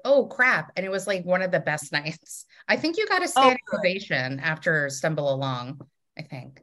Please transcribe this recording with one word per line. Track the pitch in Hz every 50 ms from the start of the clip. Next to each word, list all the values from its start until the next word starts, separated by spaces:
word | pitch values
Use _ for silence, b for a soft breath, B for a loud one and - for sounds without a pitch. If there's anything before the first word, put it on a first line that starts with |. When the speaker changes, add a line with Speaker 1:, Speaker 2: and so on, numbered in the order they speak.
| -
Speaker 1:
"Oh, | 247 285 277 220 -
crap." | - - 247 254 226 165 - - -
And | 185 190
it | 190
was, | 190 190 185 208
like, | 196 180 170
one | 175 180 180
of | 185 180
the | 175 160
best | 139 156 151 151 - -
<laughs> |
nights. | 165 147 147 156 156 - _ - - - - B B B B B
I | - -
think | - 311 330 415
you | 427 415
got | 403 370
a | 359
Speaker 2:
Oh, | 302
Speaker 1:
standing | - 254 269 254 254 254 - -
Speaker 2:
good. | - -
Speaker 1:
ovation | 185 180 185 196 202 - 165 131 127 131 135 135
after | 156 160 156 156 - 180 160 151 143 139
Stumble | 135 - - 160 156 151 143 139 135
Along, | 135 139 135 127 123 123 127 135 135 131 _ _ _ _ _ _ -
I | 160
think. | - 147 127 123 131 135 -